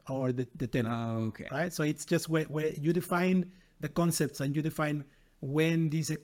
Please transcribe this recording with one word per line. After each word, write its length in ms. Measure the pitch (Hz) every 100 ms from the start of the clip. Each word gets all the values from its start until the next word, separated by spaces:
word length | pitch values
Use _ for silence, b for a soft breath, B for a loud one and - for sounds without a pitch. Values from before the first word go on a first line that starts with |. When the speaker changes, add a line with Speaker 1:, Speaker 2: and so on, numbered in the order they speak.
| -
Speaker 1:
or 240 | 135 127
the, 160 | 123 123 -
the 100 | 127
tenor. 240 | 135 113
Speaker 2:
Ah, 240 | 117 117 113 110
okay. 180 | - -
Speaker 1:
Right? 200 | 139 175
So 120 | -
it's 200 | 151 151
just 240 | - 170 156
where, 160 | 160
where 280 | 156 151 156
you 200 | 151 147
define 600 | 170 170 175 185 185 175 B B B
the 100 | 147
concepts 520 | 175 170 160 143 -
and 160 | 139 147
you 60 |
define 420 | 151 156 151 147 139 b b b
when 500 | 131 147 160 165 160
this 200 | 160 151 156